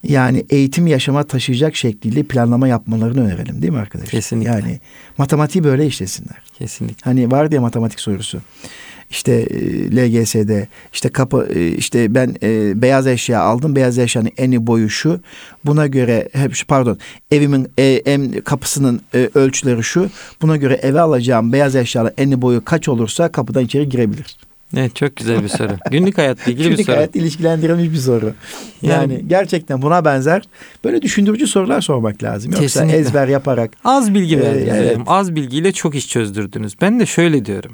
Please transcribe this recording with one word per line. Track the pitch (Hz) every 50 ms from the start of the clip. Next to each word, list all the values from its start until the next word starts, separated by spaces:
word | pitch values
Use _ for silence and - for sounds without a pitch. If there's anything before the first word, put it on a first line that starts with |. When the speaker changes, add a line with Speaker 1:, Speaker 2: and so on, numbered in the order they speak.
| -
Speaker 1:
Yani | - 147 135 127 127 127 135 - -
eğitim | 143 139 139 135 135 170 175
yaşama | 170 147 127 - - 135 147 147
taşıyacak | 147 - 127 - - 127 120 147 156 156
şekliyle | - - 123 104 - - 113 110 147 143
planlama | - 127 127 117 117 120 120 135
yapmalarını | 131 123 113 - - 113 113 110 117 123 135 123
önerelim, | 104 87 - 117 123 - -
değil | 151 175 160
mi | 123
arkadaşlar? | 104 - - - - 113
Speaker 2:
Kesinlikle. | - 113 - - 120 113 110 117
Speaker 1:
Yani | 117 107 - 117 - - _ - - - - - -
matematiği | - 139 135 160 147 151 147 - 190 160
böyle | 147 135 131 156
işlesinler. | 139 123 - 92 - - - - - - - _ - _ _
Speaker 2:
Kesinlikle. | - 107 - - 113 113 107 - -
Speaker 1:
Hani | 127 127 131 123 117
var | 127 139 151 156
diye | 151 139
matematik | 120 117 - 117 113 110 - -
sorusu. | - 113 101 90 - - - 90 - _ - - - - - - - - - - - _
İşte, | - - - - 120
e, | 113 - - - - - - - - 50 - -
L | 127 127 120
G | 113 117 113
S'de, | 107 - 110 107 104 107 101 98 - _ - - - -
işte | - - 131
kapı, | - - 131 131 - - - - -
e, | - 87 85
işte | - - - - - 123 117 104 113
ben, | 127 127 113 98 - -
e, | 107 110 110 107 104 95 110
beyaz | 123 127 135 135 131
eşya | 135 123 113 - - 120 107
aldım, | 82 98 113 123 143 156 139
beyaz | 139 131 123 120 127
eşyanın | 123 120 - 120 107 113 -
eni | - 131 127 127 120 113
boyu | 120 117 113 110 107
şu. | - - - 156 170 175 - - - - - - - _ -
Buna | 147 147 156 151
göre | 143 135 131 127 117 117 110 - - -
hep | 135 139 127 -
şu, | - -
pardon, | - 147 135 131 120 104 - - - - - _ _
evimin, | - 147 147 143 143 135 131 - -
e, | - 135
em, | 135 131 117 - 139 143 139 139 120 104 104
kapısının, | 104 - 143 135 - - - 147 139 127 120 110 - _ -
e, | 123 127 113 -
ölçüleri | 143 135 135 131 - - 135 123 113 113
şu. | - - 175 185 202 - - - - - _
Buna | 160 156 156
göre | 151 139 135 135
eve | - - 135 135 156
alacağım | 170 160 147 127 117 123 127 113 113 117 123
beyaz | 139 147 139 131
eşyanın | 135 120 117 - 123 113 113 -
eni | - 139 139 135 127
boyu | 127 123 123 117 -
kaç | - 170 156 - 156
olursa | 135 113 117 107 - - 170 165
kapıdan | - - 123 131 117 131 127
içeri | 113 - 143 147 139
girebilir. | 131 120 117 107 101 - 143 - - - - _ _ _ _ _ -
Speaker 2:
Evet, | 135 131 120 -
çok | - 143 143 -
güzel | - 113 113 117 110 101
bir | 101
soru. | - - 113 101 101 90
Speaker 1:
<laughs> | - -
Speaker 2:
Günlük | 123 151 180 196 196
hayatla | - 151 135 127 - - 120
ilgili | 120 127 156
bir | 175
Speaker 1:
Günlük | - 208 202
Speaker 2:
soru. | - 123
Speaker 1:
hayat | 147 151 156 -
ilişkilendirilmiş | - 165 160 147 160 165 165 165 160 160 160 170 170 170 165
bir | 160
soru. | 156 127 127 120 117 107 107 107 - - - - - - - - -
Yani | - 147 - 160 156 147 131
Speaker 2:
Yani | - -
Speaker 1:
gerçekten | - 170 190 196 165 185 165 160 - 139 127
buna | 131 151 170 180 160
benzer | 151 139 131 131 147 170 196 - _ _ - - - - _ -
böyle | 233 359 330
düşündürücü | - 220 - - 202 208 214 226 294
sorular | 208 - 196 185 220 269 -
sormak | 180 - 147 123 110 107 104 - 131
lazım. | 113 113 101 107 139
Yoksa | 180 196 147
Speaker 2:
Kesinlikle. | 135 - 165 160 160 156
Speaker 1:
ezber | 160 156 127 127 143 139
yaparak, | 131 139 139 135 143 131 120 117 110 - _ -
Speaker 2:
Az | 233 262 277 247 214 196
bilgi | 202 185 160 160
Speaker 1:
e, | 139
Speaker 2:
verdiniz | - - 139 135 135 - -
Speaker 1:
evet. | 107 - -
Speaker 2:
hocam. | 117 117 117
Az | - 170 190 196 185 165
bilgiyle | 151 143 123 127 151 165 196
çok | 185 - - 170 143
iş | 143 -
çözdürdünüz. | - - 123 113 104 98 107 101 95 - 110 110 104 - _
Ben | 165 196 226 247
de | 220
şöyle | - - - 170 170 156 139 107
diyorum. | 101 101 95 - -